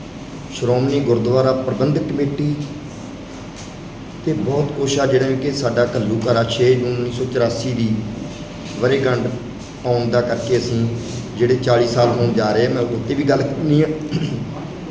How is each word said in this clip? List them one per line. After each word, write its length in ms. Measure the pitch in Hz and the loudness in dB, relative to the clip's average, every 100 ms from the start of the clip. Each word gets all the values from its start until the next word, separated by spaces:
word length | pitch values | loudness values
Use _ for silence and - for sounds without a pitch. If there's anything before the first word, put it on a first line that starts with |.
| - - - - - | -14 -14 -14 -14 -12
ਸ਼੍ਰੋਮਣੀ 460 | - 120 123 135 139 | -4 2 2 4 2
ਗੁਰਦੁਆਰਾ 520 | 120 117 117 131 131 | 2 2 4 4 4
ਪ੍ਰਬੰਧਕ 560 | 127 127 107 139 151 - | 2 0 0 2 2 0
ਕਮੇਟੀ 440 | 139 143 143 147 147 - - - - - - - 262 - - - - - - - - 160 | 0 -2 0 -2 -2 -6 -10 -12 -12 -14 -14 -14 -14 -14 -14 -14 -14 -14 -14 -14 -8 -4
ਤੇ 80 | |
ਬਹੁਤ 380 | 151 120 143 143 - | -2 0 0 0 0
ਕੁਛ 200 | 135 139 | 0 2
ਆ, 60 | 135 | 4
ਜਿਹੜਾ 300 | 127 131 127 | 4 4 0
ਕਿ 160 | 139 | 0
ਸਾਡਾ 340 | 139 120 117 120 120 | 0 0 2 2 0
ਘੱਲੂਘਾਰਾ 480 | 104 113 120 113 | 0 0 2 2
ਛੇ 300 | 113 - 123 123 | 2 4 4 4
ਜੂਨ 200 | 123 123 | 2 -2
ਉੱਨੀ 160 | 120 120 | -4 -4
ਸੌ 80 | 123 | -2
ਚੁਰਾਸੀ 400 | 127 117 - 131 | 0 0 0 -2
ਦੀ 160 | 117 110 107 - - - - - - - - | 0 0 0 -4 -8 -10 -10 -12 -12 -10 -2
ਵਰ੍ਹੇਗੰਢ 480 | 127 135 127 120 107 - - - - - 123 | 2 2 2 0 -2 -4 -8 -12 -12 -6 0
ਆਉਣ 240 | 120 117 | 2 4
ਦਾ 120 | 120 | 2
ਕਰਕੇ 360 | 120 113 120 120 | 2 -2 2 0
ਅਸੀਂ 280 | 113 117 117 117 - - - - | 2 0 0 -2 -6 -8 -8 0
ਜਿਹੜੇ 180 | 120 127 | 2 2
ਚਾਲੀ 320 | 127 120 120 | 4 4 4
ਸਾਲ 220 | 131 120 | 4 4
ਹੋਣ 240 | 120 117 | 4 2
ਜਾ 180 | 110 107 | 2 2
ਰਹੇ 140 | 104 127 | 4 2
ਆ, 40 | |
ਮੈਂ 120 | 131 | 2
ਉੱਤੇ 340 | 117 113 113 143 | 0 -2 -2 0
ਵੀ 80 | |
ਗੱਲ 180 | 139 131 | 2 2
ਕਰਨੀ 400 | - - 160 147 | 0 -2 2 4
ਆ 40 | 156 156 151 165 160 - - - - - - | 4 0 -4 -4 -4 -4 -6 -8 -10 -10 2